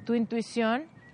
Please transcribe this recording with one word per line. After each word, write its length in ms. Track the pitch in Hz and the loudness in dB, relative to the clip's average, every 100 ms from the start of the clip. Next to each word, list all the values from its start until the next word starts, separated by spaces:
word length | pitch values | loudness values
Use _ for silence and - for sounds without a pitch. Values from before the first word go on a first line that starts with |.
| - | 0
Tu 80 | |
intuición 680 | 233 220 233 - 233 220 247 330 - - | 0 0 -2 -2 0 2 0 -4 -16 -12